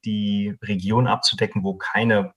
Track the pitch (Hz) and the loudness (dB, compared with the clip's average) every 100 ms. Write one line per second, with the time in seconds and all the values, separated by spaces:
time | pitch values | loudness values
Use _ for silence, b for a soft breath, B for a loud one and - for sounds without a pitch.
0 | 113 107 104 101 101 - - 98 95 113 | -4 -2 0 0 -2 -6 -6 -4 0 2
1 | 127 107 - - 107 107 95 95 - 107 | 2 2 0 0 0 0 -2 -4 -4 0
2 | 113 107 95 | 2 2 0